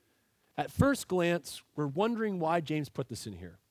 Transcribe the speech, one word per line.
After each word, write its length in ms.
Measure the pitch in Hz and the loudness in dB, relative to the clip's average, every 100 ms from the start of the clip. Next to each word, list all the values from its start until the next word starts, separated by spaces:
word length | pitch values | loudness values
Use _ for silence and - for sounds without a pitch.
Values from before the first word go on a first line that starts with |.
| _ _ _ _ _ - | _ _ _ _ _ -8
At 120 | 143 | -2
first 360 | - 269 269 - | 4 4 4 0
glance, 540 | 180 170 175 - - - - | 2 2 2 -2 -14 -10 -4
we're 100 | 147 | -2
wondering 540 | 139 220 226 220 185 | 0 0 0 -2 0
why 220 | 160 175 | 0 0
James 280 | 151 151 139 | 0 -2 -2
put 200 | - 135 | -6 -6
this 180 | 113 - | -8 -10
in 60 | |
here, 260 | 90 90 - _ | -10 -14 -16 _